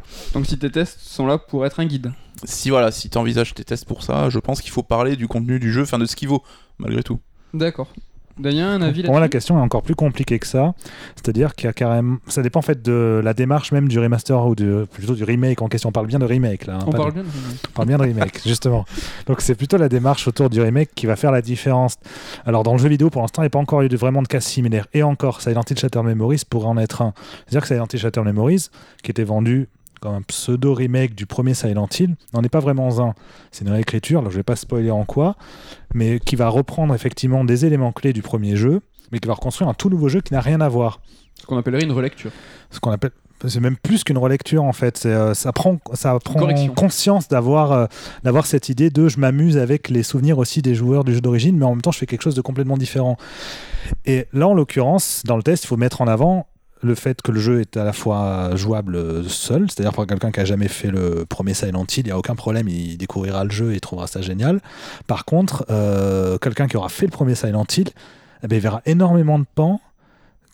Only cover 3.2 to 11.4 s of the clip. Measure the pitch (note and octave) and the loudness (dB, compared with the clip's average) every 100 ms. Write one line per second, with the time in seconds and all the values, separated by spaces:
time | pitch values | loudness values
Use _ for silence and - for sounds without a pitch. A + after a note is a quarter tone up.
3.2 | A#2 A#2 A#2 - - A#2 - - - C#3 | 0 0 -2 -4 -8 -8 -8 -10 -4 0
4.2 | C#3 B2 - - - - - A#2 C3 C3+ | 0 -2 -4 -6 -6 -6 -2 0 0 -2
5.2 | A#2 A#2 A#2+ B2+ A#2 B2 C#3+ A#2+ A#2 - | -2 -2 -2 0 0 0 0 -2 -4 -4
6.2 | C#3 C#3 - - _ - - A2+ - A#2 | -2 -2 -2 -20 _ -12 -6 -4 -4 -8
7.2 | - _ - D#3 E3 D3 C3 - - - | -8 _ -12 -4 -4 -4 -12 -14 -20 -20
8.2 | - - C#3 D3 F#3 G3+ D#3 D#3+ E3+ C#3+ | -20 -6 -2 0 0 0 0 0 2 4
9.2 | D#3+ B2+ - E3+ A#2+ C#3 - D#3+ D3+ A#2+ | 4 0 2 2 4 0 0 0 0 0
10.2 | C3 A#2 - C3 D#3 - - - - - | -2 -2 0 2 2 0 -12 -18 -20 -8
11.2 | - A2 | -2 0